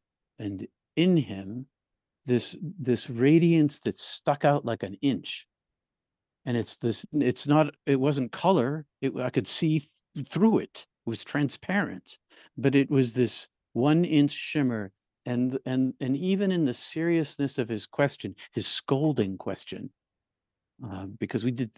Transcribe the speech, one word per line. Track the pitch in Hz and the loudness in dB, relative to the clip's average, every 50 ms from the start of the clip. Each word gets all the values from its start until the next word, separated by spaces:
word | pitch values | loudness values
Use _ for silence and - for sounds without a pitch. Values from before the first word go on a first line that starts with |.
| _ _ _ _ _ _ _ - | _ _ _ _ _ _ _ -10
and | 113 101 101 92 104 - _ _ _ _ - | -8 -8 -8 -8 -10 -12 _ _ _ _ 0
in | 156 165 185 180 | 2 4 4 4
him | 160 120 - 98 95 98 95 110 127 135 _ _ _ _ _ _ _ _ _ _ _ - | 4 2 0 -4 -10 -10 -10 -10 -12 -12 _ _ _ _ _ _ _ _ _ _ _ -2
this, | 135 123 117 - - - - | 0 0 2 0 -2 -10 -10
this | 185 147 185 190 131 127 123 - - - | -10 -12 -10 -6 -2 -2 0 -2 -2 -6
radiance | 120 117 127 143 156 165 170 170 170 160 151 143 - - | -2 2 4 6 6 6 6 6 6 6 4 2 0 -2
that | - 110 - - | -4 -6 -6 -6
stuck | - - - - - - 143 - - | -10 -12 -12 -6 -2 -2 -2 2 4
out | 147 143 143 135 | 2 2 2 0
like | 120 113 104 - | -4 -6 -6 -6
an | 98 98 - | -10 -8 -2
inch. | - 139 123 - - - - - - _ _ _ _ _ _ _ _ _ _ _ _ _ _ _ _ _ _ _ - | -2 -2 -2 -2 -4 -10 -14 -14 -14 _ _ _ _ _ _ _ _ _ _ _ _ _ _ _ _ _ _ _ -6
And | 123 120 | -2 -2
it's | 117 110 - - | -2 -2 -4 -6
this, | - - 120 110 - - - - | -4 -2 -2 -2 -4 -6 -4 -2
it's | 147 135 123 127 - - | 0 2 2 0 0 0
not, | 143 147 156 156 143 - _ - | 2 4 4 4 2 -2 _ -2
it | - 139 131 | 0 0 2
wasn't | 131 147 147 139 127 113 - | 2 0 0 0 -2 -6 -6
color. | - - 175 190 156 117 131 147 160 147 _ _ - | -2 2 2 4 4 2 0 -2 -6 -8 _ _ -6
It, | - 135 - | -6 -6 -4
I | - 127 127 | -4 -4 -2
could | - 135 101 | -2 -2 -2
see | - - - 170 156 156 156 - _ _ _ _ _ - | -2 -2 0 0 2 2 0 -2 _ _ _ _ _ -10
th-, | 156 127 - | -10 -10 -6
through | - 160 202 226 208 117 | 0 4 4 4 4 4
it. | - - - - - _ _ _ - | 0 -2 -10 -14 -14 _ _ _ -8
It | 120 | -6
was | 113 - - | -4 -4 -4
transparent, | - - 151 147 131 - - - - 185 208 180 - - - - - - _ _ _ _ - - _ - | -2 -2 0 0 0 -2 -6 -8 -4 -2 -2 -2 -2 -6 -10 -14 -16 -20 _ _ _ _ -20 -20 _ -8
but | - 110 135 131 | 0 0 4 4
it | 139 135 - | 4 4 4
was | 147 135 131 120 107 | 4 2 2 2 2
this | 123 123 110 - - - - _ _ _ _ - | 0 0 0 0 -4 -8 -8 _ _ _ _ -2
one | 117 123 147 156 165 175 | 2 4 4 4 4 4
inch | - 156 147 143 143 - | 4 4 4 4 4 2
shimmer. | - - - - 156 139 127 120 110 101 95 _ _ _ _ _ _ - | -4 -8 -4 -2 0 0 0 0 -2 -6 -8 _ _ _ _ _ _ -6
And, | 123 123 120 123 127 127 - - | -4 -2 0 0 0 -2 -4 -4
and, | 135 131 131 131 127 123 - | -2 0 0 0 0 -2 -4
and | 147 127 135 | -2 -2 -2
even | 143 175 185 196 190 202 190 185 | 0 0 0 0 2 2 0 2
in | 175 156 | 2 2
the | 127 117 | 0 0
seriousness | - - - - 156 165 170 170 165 156 147 - - 143 135 - - | -2 -8 -8 -6 -2 0 2 2 2 0 -2 -2 -4 -4 -4 -2 -2
of | 120 113 | -4 -2
his | 113 104 - | -4 -6 -6
question, | - - - 143 139 - - - 104 95 - - - - | -8 -2 0 0 0 0 -4 -10 -12 -12 -12 -16 -8 -6
his | 117 98 | -4 -2
scolding | - - - - - 139 135 151 156 143 117 104 95 95 90 | 0 -2 -2 0 0 0 2 2 0 2 2 0 0 -2 -6
question, | - 98 95 - - - 95 95 - - _ _ _ _ _ _ _ _ _ _ _ _ _ _ _ _ _ - 127 107 | -6 -8 -8 -8 -8 -12 -12 -12 -12 -14 _ _ _ _ _ _ _ _ _ _ _ _ _ _ _ _ _ -16 -14 -12
uh, | 95 92 95 95 101 - | -10 -10 -12 -12 -8 -8
because | - 101 - 123 110 | -8 -4 -4 -2 -2
we | 131 | -2
did, | 123 117 127 107 - | -2 -2 -6 -6 -4